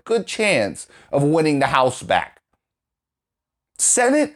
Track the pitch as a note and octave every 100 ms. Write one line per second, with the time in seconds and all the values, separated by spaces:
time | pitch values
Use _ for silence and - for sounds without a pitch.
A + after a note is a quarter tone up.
0 | - A3+ - - G#3 C#3 G2 - - -
1 | - C#3+ C#3+ D#3+ D#3 C#3+ C3 C3+ B2+ -
2 | F2+ F2+ - _ _ _ _ _ _ _
3 | _ _ _ _ _ _ _ - - -
4 | B3 D4+ D4